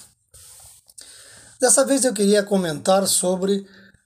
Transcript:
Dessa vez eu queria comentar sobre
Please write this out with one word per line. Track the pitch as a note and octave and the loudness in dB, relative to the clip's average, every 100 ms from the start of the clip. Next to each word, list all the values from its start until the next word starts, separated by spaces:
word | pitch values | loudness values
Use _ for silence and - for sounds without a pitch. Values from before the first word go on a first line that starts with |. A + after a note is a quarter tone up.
| - _ _ - - - - - _ - - - - - - - | -20 _ _ -20 -20 -20 -20 -20 _ -20 -20 -20 -20 -20 -20 -2
Dessa | B3 - | 0 2
vez | C4 C4+ | 2 0
eu | B3+ | 0
queria | G#3+ G3+ G#3 | 0 2 2
comentar | G3 G3 E3+ D3 F#3+ F#3+ F#3+ | 2 -2 -2 -4 0 0 0
sobre | - F#3 F#3 G3 G3+ G3 - - _ | -2 -2 -2 -2 -4 -6 -20 -20 _